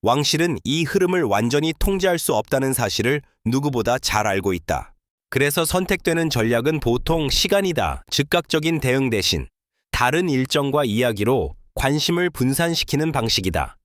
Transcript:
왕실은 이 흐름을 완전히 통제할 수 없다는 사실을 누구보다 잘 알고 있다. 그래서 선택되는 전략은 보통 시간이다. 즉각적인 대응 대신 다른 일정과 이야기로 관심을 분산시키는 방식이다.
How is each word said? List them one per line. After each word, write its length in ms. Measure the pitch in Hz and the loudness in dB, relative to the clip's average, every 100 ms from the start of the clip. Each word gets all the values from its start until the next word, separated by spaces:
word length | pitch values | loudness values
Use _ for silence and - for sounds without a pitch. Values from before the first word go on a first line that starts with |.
왕실은 560 | 104 131 143 156 175 127 | 2 2 2 2 0 0
이 220 | - 151 | -2 -2
흐름을 380 | 160 202 180 180 | 0 0 2 0
완전히 480 | 135 98 117 143 160 160 | 2 2 2 0 0 0
통제할 400 | - 196 185 175 | 0 2 0 0
수 160 | - | 0
없다는 400 | 120 - 139 135 | -2 0 0 0
사실을 480 | 127 110 - 113 147 - _ 113 | 0 -2 0 0 -2 -6 _ -2
누구보다 520 | 127 143 123 110 123 | 0 0 0 0 0
잘 280 | - 107 107 | 0 0 0
알고 260 | 98 95 | 0 0
있다. 420 | 90 - 76 - _ _ _ _ | -2 -2 -6 -6 _ _ _ _
그래서 340 | 131 143 143 | 0 0 0
선택되는 680 | 160 180 185 185 - 165 165 | 0 -2 0 -2 0 0 0
전략은 500 | 123 113 117 131 156 | 0 0 2 0 0
보통 480 | 120 123 - 165 143 | 0 -2 0 -2 0
시간이다. 760 | - 190 202 190 151 87 65 - | 0 2 2 2 0 -2 -4 -6
즉각적인 680 | - 143 175 - 160 156 160 | -4 0 0 0 -2 0 0
대응 300 | 131 131 131 | 2 2 2
대신 360 | 107 - 82 64 _ _ _ _ | 0 0 -2 -4 _ _ _ _
다른 400 | - 123 156 180 | 0 0 2 0
일정과 540 | 131 131 151 139 143 | 0 0 0 0 0
이야기로 680 | 135 107 123 107 104 131 73 - - | 0 0 0 0 0 0 -2 -8 -14
관심을 560 | - 135 147 147 170 180 | -4 0 0 0 0 -2
분산시키는 840 | - 127 139 170 165 - 139 160 | 0 0 0 0 -2 -2 0 0
방식이다. 640 | 147 113 110 92 82 67 - | -2 0 0 0 -2 -4 -8